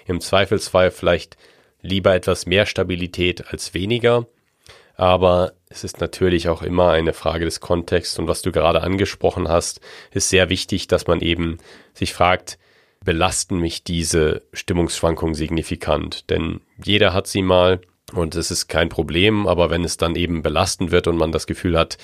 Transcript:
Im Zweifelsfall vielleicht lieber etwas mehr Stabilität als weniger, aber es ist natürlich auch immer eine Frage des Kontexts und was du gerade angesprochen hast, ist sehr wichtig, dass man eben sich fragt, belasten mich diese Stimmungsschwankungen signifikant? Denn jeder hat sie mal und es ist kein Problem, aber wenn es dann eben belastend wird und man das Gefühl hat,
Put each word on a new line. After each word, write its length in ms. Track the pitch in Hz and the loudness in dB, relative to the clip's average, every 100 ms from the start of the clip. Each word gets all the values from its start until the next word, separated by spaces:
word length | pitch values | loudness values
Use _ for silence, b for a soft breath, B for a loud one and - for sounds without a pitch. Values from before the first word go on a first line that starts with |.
| B | B
Im 140 | 87 | -6
Zweifelsfall 720 | - 95 98 101 - 92 92 | 0 0 2 0 0 2 2
vielleicht 460 | - 90 85 - _ b b b b | 2 0 0 -2 _ b b b b
lieber 320 | - 98 98 | -4 0 2
etwas 320 | 92 - 90 - | 2 0 -2 0
mehr 200 | 92 104 | 2 2
Stabilität 840 | - 92 90 87 - 90 87 - | -2 -4 -4 -6 -2 -2 -2 -8
als 220 | - - | -12 -8
weniger, 520 | 87 98 120 117 120 117 _ _ _ b b b | -6 -4 0 2 2 -2 _ _ _ b b b
aber 580 | b 90 90 90 90 90 - _ | b 2 4 4 4 0 -6 _
es 160 | - | -14
ist 160 | 98 - | -12 -6
natürlich 480 | 85 - 92 87 85 | -6 0 2 2 0
auch 140 | 82 | -2
immer 280 | 87 90 90 | -2 2 4
eine 220 | 80 80 | 4 2
Frage 320 | - 78 82 | -2 -2 -2
des 160 | 82 - | -2 -4
Kontexts 580 | - 87 82 90 - - | -2 -2 0 -2 -2 -6
und 100 | 82 | -4
was 140 | 82 | -2
du 100 | 92 | -2
gerade 300 | 82 80 85 | 0 2 2
angesprochen 640 | 85 95 98 - 85 90 85 | 0 0 -2 0 -2 -2 0
hast, 320 | 85 - - B B B | 0 -2 -8 B B B
ist 160 | 98 - | -4 0
sehr 200 | 92 87 | 2 2
wichtig, 380 | 92 - 95 - | 0 -4 -6 0
dass 200 | 87 - | 0 2
man 140 | 85 | 0
eben 380 | 85 85 85 85 B B B | 0 -2 -2 -6 B B B
sich 220 | - 95 | -8 -6
fragt, 440 | - 90 92 - - b b b b | 0 2 2 -4 -20 b b b b
belasten 540 | 92 82 90 - - 92 | -4 0 0 -2 -4 -2
mich 260 | 85 - | -2 -6
diese 580 | - 85 82 85 78 - - | -6 -4 0 2 2 0 -8
Stimmungsschwankungen 800 | - - 87 82 - 82 80 82 | -10 -4 0 0 0 -2 0 -2
signifikant? 960 | 76 78 82 - 80 - 76 78 - - | -4 -4 -4 -4 -6 -2 -2 -4 -8 -4
Denn 300 | 85 82 85 _ - | -4 -4 -8 _ -10
jeder 300 | 85 104 101 | 0 4 4
hat 140 | 90 - | 2 -2
sie 160 | 101 | 0
mal 380 | 92 92 90 92 - _ - | 4 4 4 2 -4 _ -10
und 220 | - 82 82 | -6 -4 -4
es 140 | 80 | -4
ist 180 | 85 - | -6 -4
kein 200 | 80 85 | 0 0
Problem, 580 | - 78 80 101 107 98 | -2 -2 2 2 2 2
aber 240 | 87 82 | 2 2
wenn 140 | 85 | 0
es 120 | 82 - | -2 -2
dann 180 | 82 | -2
eben 280 | 82 87 82 | -2 -2 -2
belastend 500 | 78 76 92 - 87 | -2 0 -2 -2 0
wird 160 | 87 85 | 0 2
und 80 | 85 | 0
man 160 | 80 | 0
das 140 | 78 - | -2 -4
Gefühl 320 | 78 90 82 | -4 0 0
hat, 200 | 82 - | 0 -4